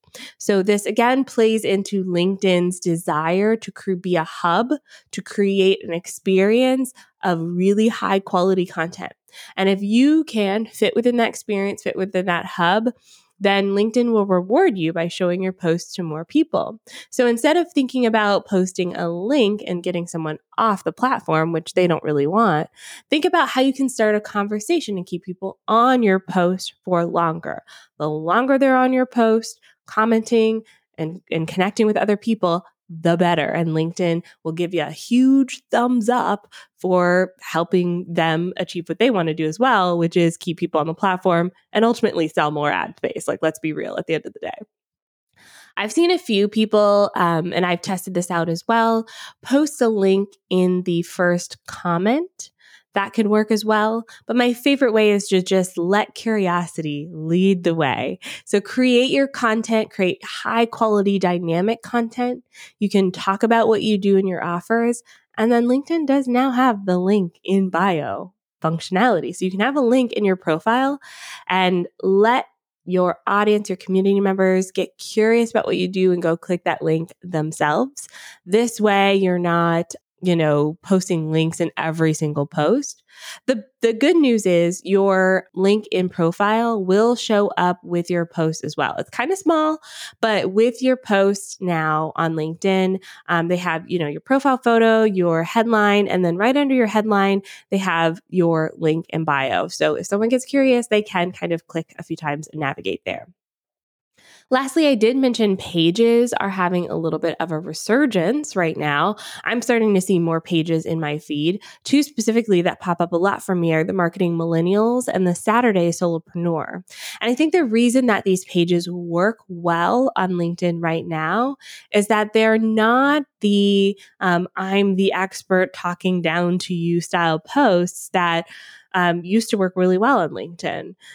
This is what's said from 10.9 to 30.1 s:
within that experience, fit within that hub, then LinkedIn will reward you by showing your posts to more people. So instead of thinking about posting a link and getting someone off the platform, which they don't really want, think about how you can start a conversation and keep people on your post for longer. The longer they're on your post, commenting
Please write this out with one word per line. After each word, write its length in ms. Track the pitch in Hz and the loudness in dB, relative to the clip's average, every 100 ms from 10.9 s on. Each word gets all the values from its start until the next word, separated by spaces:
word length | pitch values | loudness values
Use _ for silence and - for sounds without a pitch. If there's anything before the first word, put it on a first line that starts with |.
| - | 2
within 220 | 240 240 | 0 2
that 120 | 226 | 0
experience, 540 | - - 202 196 208 | -4 -6 -2 -2 -4
fit 120 | - - | -6 -6
within 300 | 190 185 185 | -4 -2 -2
that 200 | 170 190 | -2 -4
hub, 400 | - 170 208 226 - _ - _ _ | 0 2 2 0 -6 _ -20 _ _
then 360 | 196 196 196 202 | 0 2 2 0
LinkedIn 360 | 220 240 240 | 0 2 2
will 140 | 220 202 | 2 2
reward 500 | 180 185 262 381 196 | 0 2 2 2 2
you 160 | 160 | -2
by 160 | 170 170 | -2 -4
showing 360 | - 180 180 | -2 -2 0
your 100 | 190 | -4
posts 400 | 185 170 170 - | -2 -2 -2 -4
to 100 | - | -8
more 220 | 165 156 170 | -8 -8 -2
people. 540 | 302 311 - - 220 - - - | -2 0 -2 -4 -8 -18 -20 -6
So 160 | - 240 | 0 2
instead 280 | 233 294 339 | 2 2 2
of 160 | 339 | 0
thinking 360 | - 254 262 233 | -2 -2 0 2
about 400 | 220 208 196 - | 2 2 0 0
posting 480 | 190 185 - 180 - | 0 0 -2 -4 -4
a 120 | 170 | -6
link 540 | 170 202 294 202 208 - | -6 -2 2 2 0 -4
and 160 | 175 | -6
getting 240 | 180 175 170 | -4 -6 -6
someone 320 | 170 160 156 _ - | -6 -6 -8 _ -2
off 260 | 226 196 | -2 -2
the 80 | - | -4
platform, 600 | - 254 262 - 156 160 | -4 -2 -2 -2 0 0
which 220 | 165 165 - | -2 -2 0
they 100 | 180 | 2
don't 180 | 160 | 0
really 220 | 151 147 143 | 0 0 0
want, 440 | 196 226 151 165 _ - - _ | 2 2 0 -4 _ -20 -20 _
think 120 | 302 | 0
about 260 | 330 339 294 | 2 2 2
how 120 | 262 | 2
you 120 | 269 | 0
can 160 | 269 269 | 0 -4
start 260 | - 214 208 | 0 0 0
a 40 | |
conversation 800 | 208 208 202 214 - 339 - 196 | -2 -6 -4 -4 -2 -4 -2 -8
and 80 | 180 | -8
keep 160 | 175 | -10
people 380 | - 185 190 - - | -10 -10 -12 -10 0
on 340 | 220 247 254 | 2 4 4
your 180 | 220 190 | 4 2
post 540 | - 185 175 185 - - | 0 0 0 0 -6 -14
for 220 | - 175 170 | -4 -2 0
longer. 560 | 170 165 165 76 - - - - - | 0 -2 -2 -8 -12 -14 -20 -20 -8
The 100 | 151 | -6
longer 480 | 151 160 202 262 269 | -4 0 0 2 2
they're 180 | 269 254 | 4 4
on 180 | 254 | 2
your 120 | 254 254 | 2 0
post, 560 | 240 226 226 226 - _ _ - | 2 2 2 -2 -12 _ _ -6
commenting 800 | - 226 | -2 2